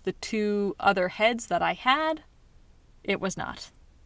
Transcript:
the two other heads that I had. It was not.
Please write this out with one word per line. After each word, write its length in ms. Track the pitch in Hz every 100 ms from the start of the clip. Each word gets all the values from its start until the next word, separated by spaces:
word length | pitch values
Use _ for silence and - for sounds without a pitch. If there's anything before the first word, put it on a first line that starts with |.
the 100 | 190
two 640 | - - 220 208 208 202 -
other 280 | 202 190 185
heads 380 | - 220 233 -
that 160 | 175
I 120 | 170
had. 500 | 175 254 285 320 311 - - - - - - - -
It 160 | - 196
was 160 | 190 -
not. 340 | - - - - - -